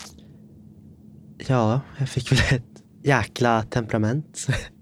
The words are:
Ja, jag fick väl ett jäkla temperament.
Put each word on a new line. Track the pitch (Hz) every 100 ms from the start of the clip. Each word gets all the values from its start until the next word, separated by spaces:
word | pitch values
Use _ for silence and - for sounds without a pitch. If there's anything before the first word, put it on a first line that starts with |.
| - - - - - - - - - - - - - - -
Ja, | 131 107 123 - -
jag | 135
fick | - -
väl | 127 - 127
ett | - - - -
jäkla | 139 131 110 - 120 113
temperament. | 110 123 110 113 107 139 - - - - - -